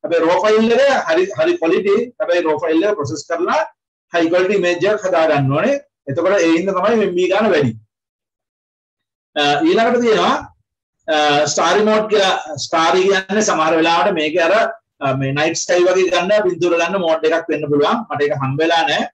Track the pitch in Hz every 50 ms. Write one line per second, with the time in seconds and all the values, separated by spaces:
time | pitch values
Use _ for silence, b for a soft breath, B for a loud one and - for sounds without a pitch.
0 | - 156 170 165 160 170 180 185 208 214 214 220 220 226 233 254 277 277 262 -
1 | - 165 160 170 190 196 - 147 160 175 175 - 165 165 190 220 - - 131 -
2 | - 127 _ _ - - 175 175 156 156 151 - 175 160 160 165 190 214 214 214
3 | 143 - 156 147 - - 170 165 180 208 247 311 320 - _ _ _ _ _ _
4 | _ _ - 170 165 165 175 180 185 185 208 190 175 175 170 165 175 202 214 202
5 | - 185 180 165 160 160 151 139 135 131 139 156 190 247 285 277 - _ _ _
6 | _ - - 170 165 185 202 196 170 165 165 165 190 196 190 185 185 214 233 220
7 | 208 185 175 175 185 175 190 208 220 214 175 151 139 117 107 - _ _ _ _
8 | _ _ _ _ _ _ _ _ _ _ _ _ _ _ _ _ _ _ _ _
9 | _ _ _ _ _ _ _ 151 147 143 147 - 160 165 190 220 226 247 240 240
10 | 240 233 214 180 175 220 269 - - - _ _ _ _ _ _ _ _ _ _
11 | _ - 156 151 151 147 143 147 151 147 - 196 165 170 185 208 214 214 214 214
12 | - - 208 208 190 185 - - - - 202 - - - 170 165 160 170 180 185
13 | 185 196 196 190 190 - 202 214 214 - 165 160 156 160 170 160 165 170 175 175
14 | 180 208 185 160 151 156 156 175 165 165 196 226 226 220 - - _ _ _ _
15 | - 135 131 135 135 135 139 147 151 165 165 - - - 180 180 175 185 180 190
16 | 185 175 175 175 180 190 208 208 202 180 170 165 175 175 170 - 220 185 190 196
17 | 175 165 160 160 156 160 165 165 160 - 151 147 151 143 147 143 147 160 220 240
18 | 226 - 147 135 147 143 147 139 135 131 135 147 160 170 170 165 160 156 156 190
19 | - -